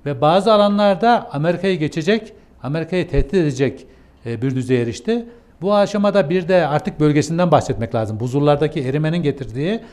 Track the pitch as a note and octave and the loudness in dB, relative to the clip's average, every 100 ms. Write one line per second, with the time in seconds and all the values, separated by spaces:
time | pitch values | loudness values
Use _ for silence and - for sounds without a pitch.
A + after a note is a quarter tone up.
0 | D3 C3 D3 F#3 G#3 G#3+ G3+ G3+ G3+ F#3+ | -8 0 2 4 4 4 4 4 2 2
1 | A#3 A3+ - C#3+ E3 E3+ F#3+ F3+ D3 E3 | 2 2 0 -4 -2 0 -2 -2 -2 -2
2 | D#3+ A3 A3 - _ _ C3 D#3+ D#3+ F#3 | 0 -2 -2 -20 _ _ -8 -6 -4 -4
3 | E3+ C#3+ C#3 G3 D3+ B2 C3 - - - | 0 0 2 2 0 0 -2 -2 -16 -20
4 | _ _ A#2 A#2 C3+ C3 B2 B2+ A#2 A2+ | _ _ -10 -4 -4 -2 0 0 0 -4
5 | - A#3 A#3 - _ - F#3 G#3 G3+ G#3+ | -4 -4 -6 -18 _ -6 0 2 2 0
6 | G#3 G3+ D3 F#3 E3+ F3+ D3 D3 - - | 2 2 2 0 2 2 2 0 -2 0
7 | D3+ D3 D3 E3 F3+ C#3+ - A2 A2+ A#2 | 2 2 0 0 2 2 2 -4 -4 -4
8 | G#2+ G#2+ B2 C#3 D3 D3 D3+ D#3 B2+ C#3+ | -4 -4 -4 0 2 2 0 -4 -4 -2
9 | D#3 E3+ D3 C3+ A#2 A#2+ D#3+ A3+ - | -2 -2 -2 -4 -8 -6 -4 -4 -8